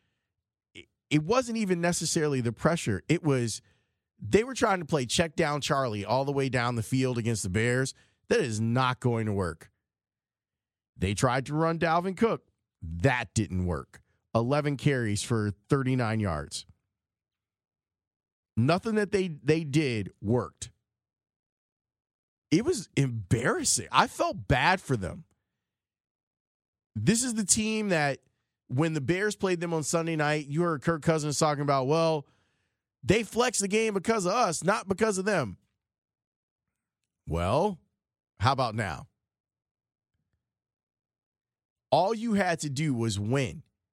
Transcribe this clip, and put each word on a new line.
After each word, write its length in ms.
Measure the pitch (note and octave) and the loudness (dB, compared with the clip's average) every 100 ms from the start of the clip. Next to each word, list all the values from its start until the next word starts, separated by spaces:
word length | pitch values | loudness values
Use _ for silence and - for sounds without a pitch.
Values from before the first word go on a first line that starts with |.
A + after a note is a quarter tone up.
| _ _ _ _ _ _ _ | _ _ _ _ _ _ _
It, 120 | - - _ - | -20 -20 _ -2
it 120 | D3+ | 0
wasn't 360 | D#3 B3 A#3+ A3+ | 2 0 0 0
even 220 | G3+ F3 | 0 2
necessarily 600 | E3+ E3+ D#3+ E3+ D3+ C3+ | 0 0 0 0 0 0
the 120 | A#2+ | -2
pressure. 500 | A2 D#3+ E3 - F#2+ - | 0 0 0 -2 -2 0
It 140 | E3 | 0
was, 400 | D3+ C3 A#2 - _ _ _ _ _ - | 2 2 0 -6 _ _ _ _ _ -16
they 220 | G#2+ F#3+ | 2 2
were 120 | B3 | 2
trying 260 | B3 A3+ F#3 | 0 2 2
to 60 | D3+ | 0
play 200 | D#3 A#2+ | -2 0
check 300 | - E3 D#3 | 0 0 0
down 240 | D#3 D3 | 0 0
Charlie 440 | B2 C#3+ C3 G#2 | 0 0 0 -2
all 200 | G2+ B2+ | -2 -2
the 80 | C#3 | 0
way 160 | C#3 C3+ | 0 0
down 260 | B2 A#2+ | 0 0
the 80 | A#2+ | -2
field 360 | A2 C3 C3 A#2+ | -2 0 0 0
against 260 | A2+ A2 | -2 -2
the 60 | F#2+ | -2
Bears. 440 | G2+ A#2 B2+ C3+ - _ _ - | 0 2 0 -2 -8 _ _ 0
That 120 | A3+ | 0
is 200 | C#3 G#2+ | 0 -2
not 380 | A2+ B2 B2+ B2 | 0 2 0 0
going 280 | B2 A#2 G#2+ | 0 0 0
to 60 | |
work. 380 | G2+ F2+ - - _ _ _ _ _ _ _ _ _ _ _ _ - | -2 -2 -6 -16 _ _ _ _ _ _ _ _ _ _ _ _ -4
They 180 | F#2 | -2
tried 320 | G#2 C3 B2+ C3 | 2 2 2 -2
to 80 | |
run 260 | D3+ E3 E3 | 0 0 0
Dalvin 360 | E3 E3+ F#3 F3 | 0 0 0 0
Cook. 340 | A3+ D#3 _ _ _ _ | 0 0 _ _ _ _
That 500 | E2 E2+ C3+ B2 A2+ | -10 0 2 2 -2
didn't 320 | - E2+ F#2 F2+ | -4 -2 -2 -2
work. 360 | D#2 B1+ - _ _ _ | -4 -8 -20 _ _ _
Eleven 420 | A2+ A#2+ D3 D3 C#3 | -2 0 0 0 0
carries 460 | D3 C3 A2+ G2+ | 0 0 0 -2
for 300 | - A2+ G#2 - - | 0 0 0 -4 0
thirty-nine 500 | C#3 B2+ B2+ A2+ A2 | 0 2 0 0 0
yards. 460 | G2+ D#2 D2 - - - _ _ _ _ _ _ _ _ _ _ _ _ _ _ _ _ _ - | 0 -2 -6 -12 -14 -20 _ _ _ _ _ _ _ _ _ _ _ _ _ _ _ _ _ 0
Nothing 400 | B2+ F3+ A3+ G#3+ | 2 2 0 -2
that 140 | G3+ | 0
they, 180 | G3 F#3 C#3 | 0 -2 -2
they 220 | C#3 D#3+ | 0 0
did 480 | D#3 C#3 C#3+ A2+ F#2 - | 2 0 0 -2 -6 -6
worked. 500 | G2+ A#2+ F2+ - - _ _ _ _ _ _ _ _ _ _ _ _ _ _ _ _ _ - | -2 0 -2 -10 -20 _ _ _ _ _ _ _ _ _ _ _ _ _ _ _ _ _ 0
It 140 | E3 | 0
was 240 | C#4 D#4 D3+ - | 2 -4 -4 -2
embarrassing. 920 | C3+ A2+ F#2 A2+ D3 F4+ C#4+ - E2 | -2 -2 -2 0 0 0 0 -2 0
I 160 | C3 A3+ | 2 2
felt 400 | - E4+ G3+ G#2+ | 0 -4 -2 0
bad 340 | B2+ D#3 F#3+ | 2 2 0
for 160 | - B2 | -2 -4
them. 280 | E2+ - - _ _ _ _ _ _ _ _ _ _ _ _ _ _ _ _ | -4 -10 -18 _ _ _ _ _ _ _ _ _ _ _ _ _ _ _ _
This 300 | A2 A#2 A3+ | -4 0 2
is 100 | B3+ | 0
the 100 | A3 | -2
team 440 | G3 A3 G#3+ A3 G#3 | 0 0 0 0 0
that 320 | E3 D3 C3 _ _ _ _ - | 0 0 -2 _ _ _ _ -6
when 240 | B2+ D#3+ | 0 0
the 80 | D#3 | 0
Bears 340 | C3 F3+ G#3 | -2 0 -2
played 260 | - F#3+ F3+ | -2 -2 -2
them 120 | E3+ | -2
on 100 | E3 | -2
Sunday 320 | D3 E3+ E3 | 0 0 0
night, 320 | D#3 D3 D3+ C#3+ | 0 0 -2 -2
you 160 | D3 | -2
heard 200 | F3 D3+ | 0 0
Kirk 200 | - E3 | -2 0
Cousins 360 | D#3 D#3+ D3 C3+ | 2 0 0 0
talking 240 | D#3 C#3+ | 2 2
about, 240 | C#3+ C#3 C3 | 0 2 2
"Well, 400 | D#3+ E3 D#3 - _ _ _ _ _ _ _ | 2 2 0 -6 _ _ _ _ _ _ _
they 200 | B2+ G#3 | 2 2
flexed 400 | G#3 G#3+ B3 - | 2 0 2 2
the 60 | G3 | 0
game 260 | G#3+ A3+ | 2 0
because 320 | G3 G3 A3+ F3+ | 0 0 0 0
of 60 | |
us, 300 | A3+ G#3+ D#3+ | 2 2 0
not 260 | D#3+ A3+ F#3+ | 0 0 -2
because 280 | F#3+ A3 F#3+ | 0 0 0
of 80 | |
them." 320 | F#3+ F#3 A2+ F2 _ _ _ _ _ _ _ _ _ _ _ _ _ _ _ _ - | 0 0 0 -6 _ _ _ _ _ _ _ _ _ _ _ _ _ _ _ _ -6
Well, 520 | E2 F2 C3 G#3 F3+ _ _ _ _ _ - | -2 0 0 0 -4 _ _ _ _ _ -2
how 120 | B2 | 0
about 220 | C3+ B2 | 2 -2
now? 340 | G#2+ G2 C#2+ - _ _ _ _ _ _ _ _ _ _ _ _ _ _ _ _ _ _ _ _ _ _ _ _ _ _ _ - | -2 -6 -8 -14 _ _ _ _ _ _ _ _ _ _ _ _ _ _ _ _ _ _ _ _ _ _ _ _ _ _ _ 0
All 220 | D3 F#3+ | 2 2
you 220 | A3+ A#3 | 0 0
had 240 | G3+ F3+ E3 | 0 2 -2
to 100 | D3+ | -4
do 220 | C3 D#3 | -2 -2
was 280 | A#2+ A#2 G2+ | 0 -2 -2
win, 420 | G#2 C3+ A#2 D#2+ - _ _ | -2 0 -2 -6 -16 _ _